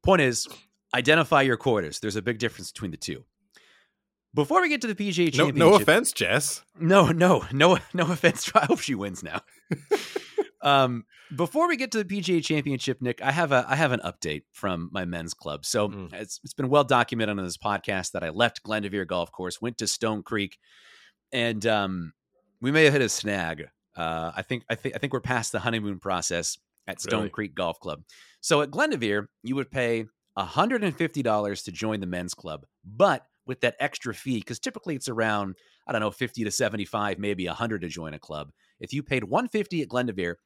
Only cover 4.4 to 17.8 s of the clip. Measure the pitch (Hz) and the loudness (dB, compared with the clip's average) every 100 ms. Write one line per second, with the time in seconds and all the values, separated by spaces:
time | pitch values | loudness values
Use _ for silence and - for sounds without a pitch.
4.4 | 147 359 359 285 233 202 202 175 170 151 | 2 4 4 0 -2 -2 -2 2 2 4
5.4 | 147 143 165 196 - 165 - - 90 117 | 2 6 8 8 8 4 2 -2 2 2
6.4 | - - _ - 165 196 160 165 180 143 | 0 -6 _ -2 4 6 6 6 4 4
7.4 | 107 135 165 165 - 180 170 170 170 - | 2 4 6 6 0 -2 0 4 2 2
8.4 | - - 143 165 - 113 101 92 80 87 | 0 2 2 0 0 -4 -4 -8 -8 -10
9.4 | _ _ _ 151 - 427 - - - - | _ _ _ -8 -2 -4 -2 -8 -6 -4
10.4 | - _ 143 139 127 120 - - - 139 | -4 _ 4 4 4 0 -10 -20 -14 -4
11.4 | 170 302 349 285 254 226 185 202 170 170 | 0 2 2 2 -2 -2 -2 -4 0 0
12.4 | - 156 143 131 - 127 123 - 135 151 | 2 -2 0 -4 -2 -2 -4 -2 -2 0
13.4 | 160 131 - 135 151 123 87 - 82 76 | 4 2 2 0 2 0 -4 -6 -6 -6
14.4 | _ - 101 87 85 95 90 85 82 - | _ -8 -4 -4 -6 -6 -6 -6 -8 -10
15.4 | 82 73 - 113 104 101 90 95 107 - | -10 -8 -2 0 0 -4 -14 -14 -14 -14
16.4 | - - 131 143 135 127 117 117 107 101 | -14 -6 2 4 6 4 2 0 -2 -2
17.4 | 90 82 107 101 | -6 -6 -4 -4